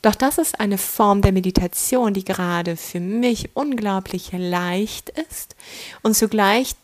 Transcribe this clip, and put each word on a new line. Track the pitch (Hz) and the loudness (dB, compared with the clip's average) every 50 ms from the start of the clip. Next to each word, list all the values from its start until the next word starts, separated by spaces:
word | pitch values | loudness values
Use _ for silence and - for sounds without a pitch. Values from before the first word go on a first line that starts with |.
Doch | - 220 202 | 4 2 2
das | - 262 269 - - | 4 0 0 2 2
ist | 320 - - - | 0 -2 -2 -2
eine | 220 202 202 190 | -2 -2 0 -2
Form | - - - - 226 202 202 202 | -4 -6 0 2 4 6 6 6
der | 202 202 | 6 4
Meditation, | 190 190 185 185 185 - 180 175 - - - - - 254 247 214 202 | 4 4 0 2 2 2 0 2 -2 -4 -2 0 2 2 2 2 0
die | 196 185 | -2 -2
gerade | - 190 - 180 175 175 170 170 175 170 | -4 -2 -2 0 0 0 0 -2 -2 -4
für | 165 - - - 175 | -6 -8 -8 -6 -6
mich | 175 180 208 233 240 247 233 202 - - _ | -4 -2 -2 2 2 2 2 0 -4 -6 _
unglaublich | - 285 294 269 233 214 208 196 190 190 - - 185 - - - | -4 -2 -2 -2 -2 -2 0 -2 -2 -4 -4 -8 -8 -8 -8 -6
leicht | 180 180 175 175 175 180 175 175 185 208 220 - - - - | -4 -2 -2 -2 0 0 0 -2 -2 -2 -4 -6 -10 -14 -12
ist | - - 320 - - - - - - _ - - - - - - - - | -8 -8 -10 -8 -10 -14 -14 -16 -18 _ -20 -20 -18 -16 -16 -16 -18 -4
und | _ 220 220 202 | _ 0 2 2
zugleich | 226 208 226 214 202 196 202 240 262 - - _ | 2 2 2 2 4 4 4 2 2 -2 -6 _